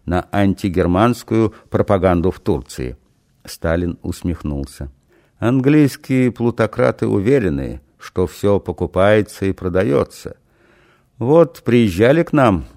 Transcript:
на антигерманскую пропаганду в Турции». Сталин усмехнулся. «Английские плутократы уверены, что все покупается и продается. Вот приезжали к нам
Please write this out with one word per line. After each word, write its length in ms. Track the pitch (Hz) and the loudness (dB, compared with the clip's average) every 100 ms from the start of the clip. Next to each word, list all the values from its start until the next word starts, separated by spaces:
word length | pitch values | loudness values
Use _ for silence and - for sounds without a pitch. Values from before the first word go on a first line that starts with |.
| - | -4
на 220 | 90 - | -4 -2
антигерманскую 1200 | - 101 92 104 85 85 90 117 120 - 110 110 - _ | 0 0 0 -2 0 0 2 2 0 -2 0 0 -4 _
пропаганду 600 | 110 104 98 92 87 87 | -4 0 2 2 2 0
в 100 | - | -2
Турции». 580 | - 76 65 - 64 64 _ _ _ _ - | -4 -4 -6 -10 -10 -12 _ _ _ _ -20
Сталин 520 | - 87 85 87 80 | -8 -4 -2 -4 -6
усмехнулся. 880 | - 85 87 82 78 71 69 - 71 - _ _ _ _ | -10 -8 -6 -6 -6 -8 -10 -12 -16 -16 _ _ _ _
«Английские 920 | 110 131 131 151 143 - - 131 127 | -2 0 2 4 2 0 -4 -2 0
плутократы 760 | 113 117 113 110 - 127 117 113 | 0 -4 0 -2 0 -2 0 -2
уверены, 720 | 107 98 139 98 69 64 58 - _ | 0 0 0 0 -4 -6 -10 -18 _
что 300 | - - 90 | -12 -6 -6
все 320 | - 101 98 | -2 0 0
покупается 840 | - 85 87 92 98 107 101 - 98 | -2 -6 -4 0 4 2 0 -4 -6
и 60 | |
продается. 840 | 92 92 87 110 139 - - - - _ _ _ _ _ _ _ _ | -4 -4 -2 0 0 -2 -8 -18 -18 _ _ _ _ _ _ _ _
Вот 460 | 117 160 160 - | 2 4 4 0
приезжали 600 | - 120 113 87 117 156 | 0 2 2 2 4 4
к 80 | 165 | 2
нам 340 | 151 123 90 - | 2 4 2 -4